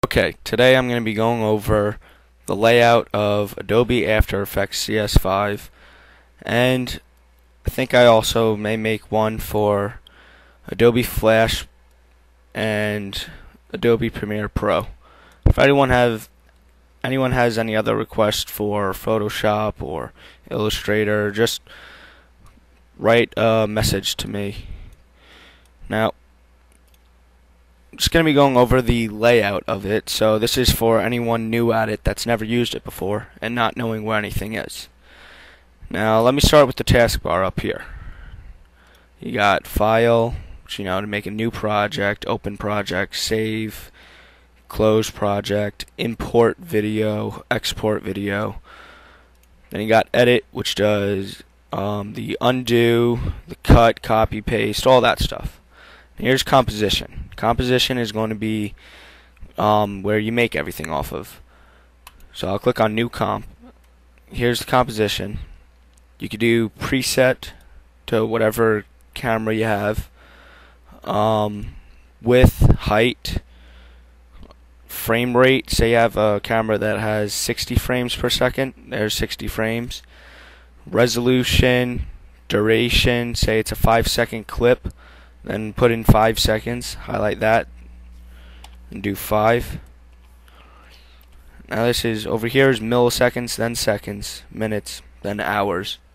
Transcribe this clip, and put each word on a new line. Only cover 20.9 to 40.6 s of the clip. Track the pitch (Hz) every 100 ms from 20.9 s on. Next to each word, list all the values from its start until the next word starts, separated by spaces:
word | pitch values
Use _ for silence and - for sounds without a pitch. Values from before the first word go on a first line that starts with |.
| 107 104 107 104
just | 101 117 - _ - - - - - _ _ - _ _ _ _ _
write | 107 117 113 -
a | 113 110 107
message | 107 107 98 - -
to | -
me. | 104 101 104 - - - - _ _ _ - - _ _ _ -
Now, | 107 110 - _ _ _ _ _ _ _ _ _ _ _ _ _ _ _ _ _
I'm | -
just | -
gonna | 165
be | 160
going | 143 139 127
over | 123 127
the | 117 120 113
layout | 107 117 120 101 98 -
of | 107
it, | 98 107 -
so | - 110 107
this | 117 -
is | 120
for | - 113 113
anyone | 101 120 117 117 110
new | 117 117
at | 110 110
it | 107
that's | - 104
never | 117 113
used | 110 120 117
it | -
before | - - 92 104 107 -
and | 110
not | 120 113 -
knowing | 117 110
where | 107 110
anything | 104 - 101
is. | 107 - - - _ _ - - - - - _ _ -
Now, | - 107 110
let | 117
me | 139
start | - 151 135
with | -
the |
taskbar | - 123 117 - - 87
up | 95 -
here. | 101 - - - - - - - - - - _ _ _ _ _
You | -
got | 123 101 95 -
File, | - 107 113 117 117 113 - - -